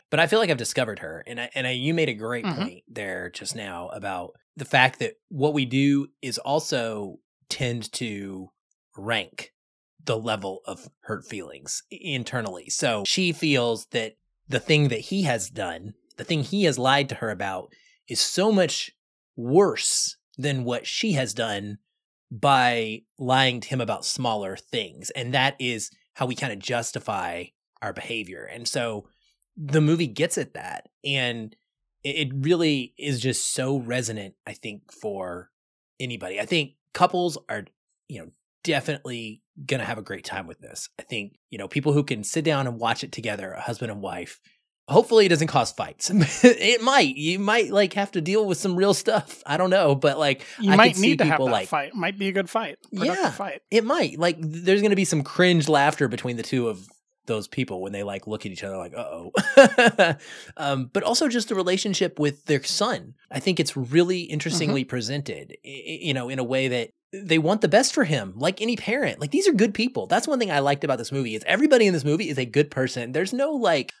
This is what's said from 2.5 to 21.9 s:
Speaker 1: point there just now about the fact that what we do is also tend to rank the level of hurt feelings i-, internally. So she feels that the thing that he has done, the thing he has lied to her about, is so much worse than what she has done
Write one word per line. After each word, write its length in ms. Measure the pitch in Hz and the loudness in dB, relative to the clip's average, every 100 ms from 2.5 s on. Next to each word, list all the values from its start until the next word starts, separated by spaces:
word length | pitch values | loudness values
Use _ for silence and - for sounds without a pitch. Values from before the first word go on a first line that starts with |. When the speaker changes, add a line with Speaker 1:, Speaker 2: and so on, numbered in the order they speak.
| 143 | -6
Speaker 1:
point 200 | 214 - _ | -8 -10 _
there 420 | - 101 90 90 | -12 -8 -8 -10
just 240 | - 101 113 | -12 -10 -10
now 320 | 101 87 90 | -10 -10 -10
about 440 | - 98 92 90 - _ - | -10 -8 -8 -10 -16 _ -16
the 80 | |
fact 340 | 131 135 127 - | 0 4 4 2
that 160 | 117 - - | -8 -10 -12
what 260 | 147 147 | -2 0
we 100 | 147 | 2
do 440 | 123 135 139 143 139 _ | 0 2 2 0 -2 _
is 160 | 131 110 | -8 -6
also 800 | 131 151 156 135 113 107 98 - _ _ - | -2 -2 -2 -4 -4 -6 -8 -12 _ _ -12
tend 420 | - 123 120 107 | -6 -4 -4 -8
to 580 | - 120 101 98 95 92 _ _ _ _ - | -8 -8 -8 -10 -12 -14 _ _ _ _ -12
rank 560 | 104 110 92 - - _ _ _ _ _ | -4 -4 -4 -12 -18 _ _ _ _ _
the 140 | - 113 | -4 -2
level 420 | 113 107 95 95 - | -2 -4 -4 -8 -12
of 220 | 92 - _ | -14 -16 _
hurt 200 | - 104 - | -10 -10 -8
feelings 560 | 101 78 69 78 - - | -12 -12 -14 -10 -10 -10
i-, 60 | 202 | -12
internally. 680 | 185 131 113 127 110 87 - | -6 -4 -4 -6 -6 -8 -8
So 360 | - 135 107 101 | -2 -2 -2 0
she 260 | - 180 | 0 0
feels 540 | - 160 135 120 110 - | 0 0 2 2 -2 -4
that 240 | 120 110 - _ _ - | -6 -6 -10 _ _ -4
the 120 | 123 | -4
thing 280 | - 151 143 | 2 4 4
that 120 | 113 | 0
he 220 | - 196 | -2 0
has 260 | 160 117 - | 0 0 -4
done, 440 | - 90 82 104 - _ - | -6 -6 -8 -12 -18 _ -12
the 80 | |
thing 180 | - 156 | -4 -2
he 220 | 131 202 | 0 0
has 140 | 175 123 | 2 2
lied 300 | 131 139 135 | 2 2 0
to 60 | - | -4
her 140 | 113 | -6
about, 420 | 95 98 92 - _ _ _ - | -4 -6 -6 -10 _ _ _ -8
is 120 | 117 | -2
so 320 | - - 214 | 0 2 4
much 380 | 202 170 - - _ _ _ _ - | 4 2 0 -8 _ _ _ _ -8
worse 800 | 120 165 190 - - - - - _ - | 4 6 6 4 0 0 -2 -6 _ -6
than 260 | 143 131 | -4 -2
what 220 | 123 120 - | -2 -4 -4
she 260 | - 220 | -2 0
has 220 | 143 123 | 0 0
done 440 | 117 113 101 104 104 _ | -2 -4 -4 -6 -10 _